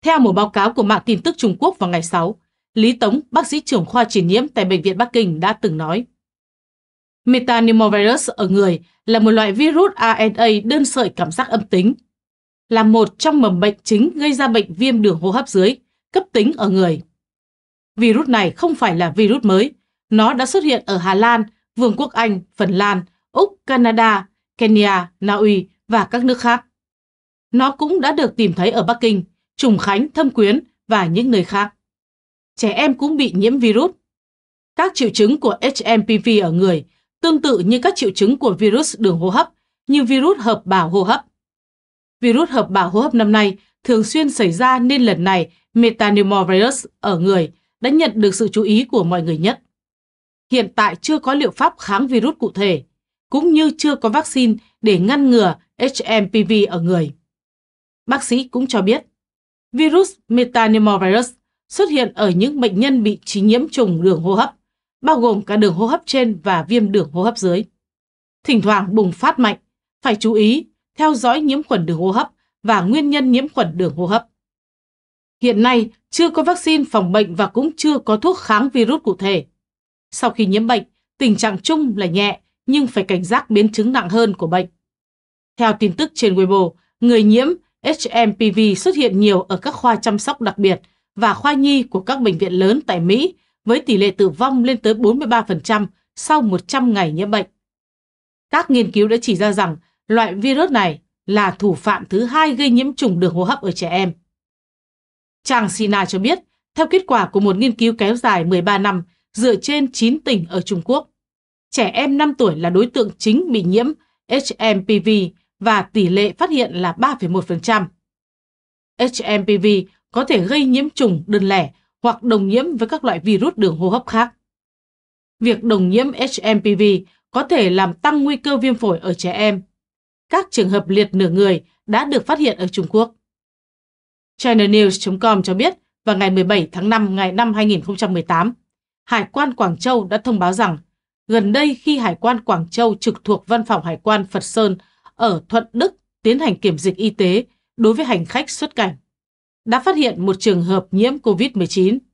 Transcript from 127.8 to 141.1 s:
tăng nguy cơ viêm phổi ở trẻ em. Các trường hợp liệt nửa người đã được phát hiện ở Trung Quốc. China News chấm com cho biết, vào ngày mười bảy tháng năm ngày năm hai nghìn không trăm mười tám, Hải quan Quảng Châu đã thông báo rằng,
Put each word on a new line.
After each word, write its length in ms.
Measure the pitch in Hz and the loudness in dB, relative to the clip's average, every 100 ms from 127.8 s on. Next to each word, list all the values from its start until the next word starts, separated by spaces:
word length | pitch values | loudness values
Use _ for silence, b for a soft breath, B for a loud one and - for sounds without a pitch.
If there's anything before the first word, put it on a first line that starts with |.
| 185 | -2
tăng 300 | 170 294 302 | -2 -2 0
nguy 140 | 285 285 | -2 -2
cơ 200 | 294 277 | -2 0
viêm 180 | 254 240 | 0 0
phổi 240 | 214 165 | -2 -2
ở 140 | 185 | -4
trẻ 180 | 175 180 | -6 -6
em. 300 | - 214 202 - _ _ _ _ _ _ | -2 -2 -2 -8 _ _ _ _ _ _
Các 180 | 339 370 | -2 -2
trường 180 | - 190 | -2 0
hợp 200 | 202 160 | 0 0
liệt 240 | 196 202 | 0 0
nửa 160 | 185 185 | 0 0
người 340 | 175 202 175 b b - | 2 2 0 b b -4
đã 200 | 214 285 | -2 0
được 200 | 277 247 | -4 -2
phát 140 | 302 | 0
hiện 180 | 294 202 | 0 -2
ở 100 | 185 | -6
Trung 200 | 190 165 | -6 -2
Quốc. 260 | 214 233 _ _ _ _ _ _ _ _ _ _ _ _ _ | 0 -2 _ _ _ _ _ _ _ _ _ _ _ _ _
China 280 | 247 226 202 | 0 2 4
News 240 | 214 208 190 | 4 4 2
chấm 200 | - 190 | -6 -2
com 240 | 226 208 | 0 0
cho 100 | 185 | 0
biết, 240 | 190 302 - _ _ - | 0 -2 -2 _ _ -4
vào 120 | 190 | 0
ngày 140 | 196 | 0
mười 120 | 190 | 0
bảy 260 | 185 202 160 | 2 0 -2
tháng 180 | 180 202 | -4 0
năm 260 | 226 208 190 | 0 0 -2
ngày 160 | 190 | -2
năm 220 | 185 233 | 0 -2
hai 120 | 214 214 | 0 0
nghìn 160 | 196 | 0
không 140 | 170 196 | -2 -6
trăm 180 | 208 | -2
mười 80 | 175 | -2
tám, 320 | 160 170 196 240 _ _ _ _ _ | -2 0 -2 -4 _ _ _ _ _
Hải 220 | 233 196 | -4 -4
quan 220 | - 285 | -4 -4
Quảng 240 | 240 196 160 | -2 -4 -2
Châu 300 | 254 247 185 | -2 -2 -2
đã 100 | 208 | -4
thông 220 | 254 214 | -2 -2
báo 140 | 180 | -2
rằng, 240 | 190 208 151 _ _ _ | 0 -2 -4 _ _ _